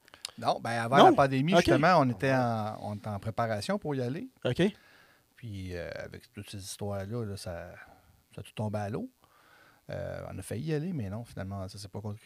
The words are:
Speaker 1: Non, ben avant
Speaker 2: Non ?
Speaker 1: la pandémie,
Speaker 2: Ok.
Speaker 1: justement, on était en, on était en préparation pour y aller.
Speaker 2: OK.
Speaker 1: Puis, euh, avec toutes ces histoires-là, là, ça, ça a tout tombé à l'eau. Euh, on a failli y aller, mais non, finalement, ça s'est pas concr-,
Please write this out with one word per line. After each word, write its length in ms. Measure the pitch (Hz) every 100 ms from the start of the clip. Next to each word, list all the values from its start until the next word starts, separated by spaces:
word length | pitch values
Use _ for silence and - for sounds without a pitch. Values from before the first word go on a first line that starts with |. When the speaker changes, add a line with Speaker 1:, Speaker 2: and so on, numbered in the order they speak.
| _ - - -
Speaker 1:
Non, 200 | 117 170
ben 80 | 113
avant 260 | 117 117 135
Speaker 2:
Non ? 80 | 370
Speaker 1:
la 60 |
pandémie, 400 | 254 139 135 151
Speaker 2:
Ok. 60 | 175 -
Speaker 1:
justement, 300 | - 160 175
on 100 | 131
était 240 | 113 135
en, 460 | 131 120 113 107 107
on 120 | 104
était 140 | 104 107
en 100 | 101
préparation 600 | 110 110 117 107 - 202
pour 160 | 151
y 60 | 135
aller. 280 | 123 151 262 _
Speaker 2:
OK. 200 | 123 123 190 - _ _ _ _ _ _
Speaker 1:
Puis, 380 | 117 98 92 87
euh, 140 | 80 -
avec 360 | - - -
toutes 160 | - 104
ces 80 | 101
histoires-là, 640 | 98 - 104 101 98 120 107
là, 100 | 98
ça, 360 | - 85 87 85 - - _ _ _
ça 60 | -
a 20 |
tout 100 | -
tombé 240 | - 107 104
à 100 | 101
l'eau. 220 | 135 254 _ _ _ _ _ _ _ -
Euh, 320 | 95 92 90 90
on 60 | 95
a 40 |
failli 280 | - 104 156
y 40 |
aller, 180 | 151 170
mais 160 | 160 98
non, 140 | 104
finalement, 420 | 117 - 95 98 95
ça 80 | 101
s'est 100 | 101
pas 120 | 101
concr-, 200 | 104 104